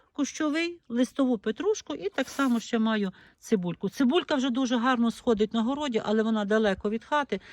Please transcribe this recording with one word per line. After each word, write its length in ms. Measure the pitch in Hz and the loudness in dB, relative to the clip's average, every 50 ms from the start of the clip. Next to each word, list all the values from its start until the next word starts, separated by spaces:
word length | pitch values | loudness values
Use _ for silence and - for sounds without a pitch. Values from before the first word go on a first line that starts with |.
| _ _ | _ _
кущовий, 680 | _ - 285 - - - 311 302 277 320 339 349 349 339 _ - | _ -4 -4 -4 -2 -2 -2 0 0 0 -2 -2 -6 -10 _ -4
листову 500 | 233 240 254 - - - 269 254 247 202 | 0 0 0 0 0 0 0 2 0 0
петрушку 560 | - 214 226 - 311 403 427 - - - 302 | -2 -4 -4 0 0 0 0 0 -4 -8 -8
і 140 | - - 415 | -6 -6 -4
так 200 | - - 269 - | -4 -4 -4 -4
само 320 | - - 277 262 240 226 | -2 0 2 2 2 0
ще 180 | - - - 226 | 0 -2 0 0
маю 340 | 220 226 220 214 202 185 - - - - _ _ | 2 2 0 0 -2 -4 -6 -10 -18 -20 _ _
цибульку. 500 | - - 226 196 175 175 165 - - 190 | -4 -2 -2 0 0 -2 -4 -4 -6 -6
Цибулька 460 | - - 277 240 302 359 285 - 311 | 0 2 2 4 4 2 2 0 0
вже 160 | 269 247 277 | 0 0 0
дуже 260 | 233 269 269 226 254 | 0 0 0 0 0
гарно 340 | 233 220 262 254 226 233 233 | 2 2 2 2 2 2 0
сходить 440 | - - - 254 226 196 220 208 - | 0 0 0 0 2 2 2 0 0
на 80 | 226 | -2
городі, 400 | 220 240 277 294 302 285 226 214 - | -2 -2 -2 -2 -4 -2 -2 -2 0
але 180 | - 214 220 | 0 0 2
вона 220 | 214 226 226 214 208 | 2 2 0 0 0
далеко 460 | 196 214 220 220 202 190 - - 208 | 2 2 2 4 2 0 0 -2 -4
від 140 | 214 226 - | -4 -4 -2
хати. 360 | - 302 294 285 - 208 185 - - | 0 0 0 0 0 -4 -6 -6 -12